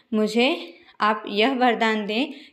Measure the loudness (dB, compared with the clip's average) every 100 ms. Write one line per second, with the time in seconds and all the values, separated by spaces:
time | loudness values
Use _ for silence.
0 | -4 -2 0 2 2 0 -8 -20 -18 -2
1 | 0 0 -4 0 0 2 2 2 0 0
2 | -2 -4 -4 -8 -20